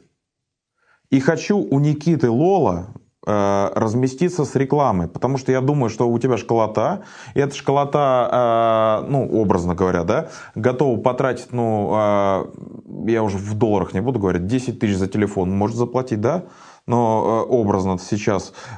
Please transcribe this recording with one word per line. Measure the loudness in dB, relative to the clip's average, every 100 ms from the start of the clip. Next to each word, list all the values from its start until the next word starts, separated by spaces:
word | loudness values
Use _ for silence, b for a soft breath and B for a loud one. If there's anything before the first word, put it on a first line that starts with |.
| _ _ _ _ _ _ _ _ _ _ _
и | 0
хочу | 2 0 0 0
у | 2 2
Никиты | 2 0 0 2 2
Лола, | 2 2 2 2 0 -6 -16 _ _ -2
э, | 0 2 2 0 0
разместиться | 0 0 -2 0 -2 -2 -2
с | -2
рекламой, | 0 2 2 0 -2
потому | -2 -2 -2
что | 0
я | 0
думаю, | 2 0 0
что | 0 0
у | 0
тебя | 0 -2
школота, | 0 0 0 0 -2 -2 B B B -2
и |
эта | -2 -2
школота, | 0 0 2 2 2 2 2 2 2 4 4 4 2 2 0
э, |
ну, | -2 0 2
образно | 2 2 0 0
говоря, | 0 2
да, | 0 0 -2 B B -2
готова | 0 2 0 0
потратить, | 0 0 -2 -2 -6
ну, | -4 -2 0 0
э, | 0 2 2 2 0 -4 -10 -18 -18 -16 -8 -2
я | 0
уже | 0 -2
в | -6 0
долларах | 2 2 0
не | -2
буду | -2 0
говорить, | 0 0 0
десять | -2 -4 -2
тысяч | 0 0
за | -2
телефон | 0 0 0 -2
может | 0 -2 -2
заплатить, | -2 -2 -2 -2
да? | -2 -2 -6 B B B B
Но, | 0 2 2 2 0 0
э, |
образно | 0 2 2 0 -2
сейчас. | -4 -4 0 -2 -4 -14 B